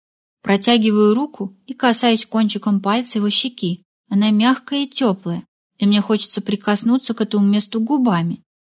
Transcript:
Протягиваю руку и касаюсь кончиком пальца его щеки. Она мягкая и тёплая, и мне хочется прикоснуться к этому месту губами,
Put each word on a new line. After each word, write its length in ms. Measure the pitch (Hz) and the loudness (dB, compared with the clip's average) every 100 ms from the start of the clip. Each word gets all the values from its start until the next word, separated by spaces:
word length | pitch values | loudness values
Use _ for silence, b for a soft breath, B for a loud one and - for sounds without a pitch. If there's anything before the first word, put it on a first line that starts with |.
| _ _ _ _ | _ _ _ _
Протягиваю 720 | - 196 240 240 214 208 208 | -2 0 4 2 4 4 4
руку 420 | 226 294 - 196 - - | 2 -2 -8 -12 -12 -18
и 60 | |
касаюсь 540 | 254 254 226 240 226 - | -2 0 2 2 0 -2
кончиком 540 | 220 214 208 214 196 | 0 0 -2 -2 -2
пальца 380 | 196 226 240 214 | 0 -2 -2 -4
его 120 | 208 | -2
щеки. 520 | 202 262 247 180 180 _ _ - | -2 -4 -4 -6 -6 _ _ -4
Она 200 | 202 214 | 0 2
мягкая 540 | 214 240 262 - 285 | 2 2 0 -2 -6
и 20 | 277 | -4
тёплая, 600 | - 240 190 180 170 - _ _ - | -2 -2 -2 -4 -8 -10 _ _ -2
и 80 | 202 | 2
мне 160 | 208 | 2
хочется 400 | 202 208 - - | 2 -2 -2 -6
прикоснуться 720 | 202 208 - 208 226 262 - | -4 -4 -2 0 0 0 -2
к 80 | 226 | -4
этому 240 | 220 208 202 | -2 0 2
месту 340 | 208 - 226 | 2 -2 -4
губами, 600 | 226 285 247 170 165 - _ _ | -2 0 2 0 -2 -6 _ _